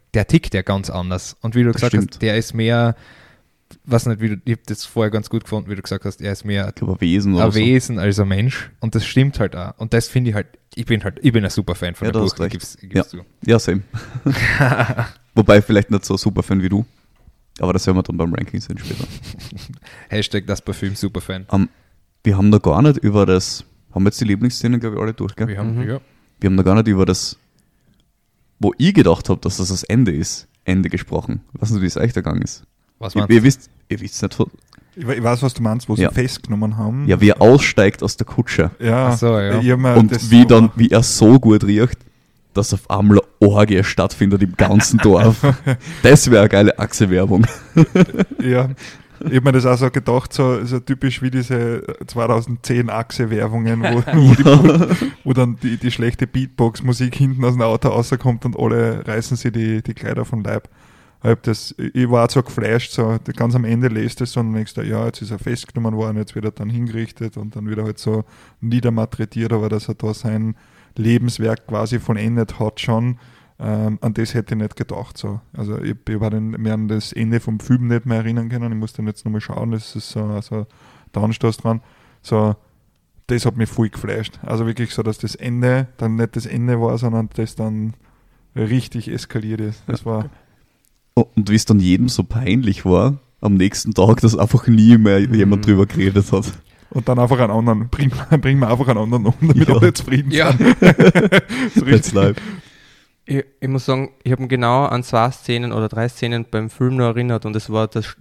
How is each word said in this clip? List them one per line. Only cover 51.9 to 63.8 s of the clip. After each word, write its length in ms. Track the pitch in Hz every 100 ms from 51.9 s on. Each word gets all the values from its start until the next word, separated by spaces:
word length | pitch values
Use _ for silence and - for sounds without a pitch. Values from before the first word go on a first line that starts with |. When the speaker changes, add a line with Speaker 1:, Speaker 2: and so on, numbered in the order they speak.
| - -
Speaker 4:
zweitausendzehn 840 | 120 117 113 117 120 - 120 117
Achse-Werbungen, 920 | 107 117 - 113 110 110 113 113 113
wo, 200 | 165 120 123
Speaker 2:
<laughs> 60 |
Speaker 4:
wo, 220 | 160 131
die 80 | 120
Speaker 2:
Ja. 120 | 139 143
Speaker 4:
Pol-, 400 | 151 165 175 175 269 -
wo 80 | -
dann 240 | 127 123 113
die, 160 | 123 117
die 140 | 120
schlechte 360 | - 120 - 151
Beatbox-Musik 840 | 131 131 - 117 113 127 120 127 123
hinten 280 | 135 131
aus 100 | 123
dem 80 | 123
Auto 260 | 113 117 135
rauskommt 560 | 104 120 127 127 113
und 120 | 123 -
alle 480 | 117 117 117 107 -
reißen 300 | 110 - 123
sich 160 | 123
die, 300 | 113 110 110
die 120 | 113
Kleider 300 | 110 110 113
vom 180 | 107 113
Leib. 240 | 101 107 - _ _ _ _ _
Ich 60 | 117
hab 120 | 113
das, 320 | 117 107 - -
ich 300 | - 123 123
war 220 | 120 117
so 140 | 139
geflasht, 480 | 123 - 110 117 -
so, 260 | - 110 113 -
ganz 220 | - 120 123
am 80 |
Ende 240 | 113 117